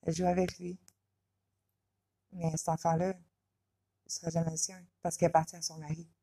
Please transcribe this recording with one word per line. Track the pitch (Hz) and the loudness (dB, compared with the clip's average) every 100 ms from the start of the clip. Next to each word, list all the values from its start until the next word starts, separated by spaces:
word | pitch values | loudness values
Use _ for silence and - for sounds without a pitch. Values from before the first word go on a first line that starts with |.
elle | - | -2
joue | 160 180 | 0 2
avec | 180 180 - | 4 2 -2
lui. | 175 185 - _ _ _ _ _ _ _ _ _ _ _ _ _ _ | -10 -10 -16 _ _ _ _ _ _ _ _ _ _ _ _ _ _
Mais | 185 165 156 | -4 -4 -2
cet | - | -2
enfant-là, | 160 170 165 185 185 - _ _ _ _ _ _ _ _ | 0 2 2 2 -2 -12 _ _ _ _ _ _ _ _
il | |
sera | - - | -6 -2
jamais | 165 165 | 0 0
le | 160 | -2
sien, | - 185 175 _ | -4 -6 -20 _
parce | 175 - | -6 2
qu'il | 170 | 4
appartient | 160 160 175 | 4 2 -6
à | |
son | 160 160 | -8 -8
mari. | 151 156 165 _ | -8 -8 -8 _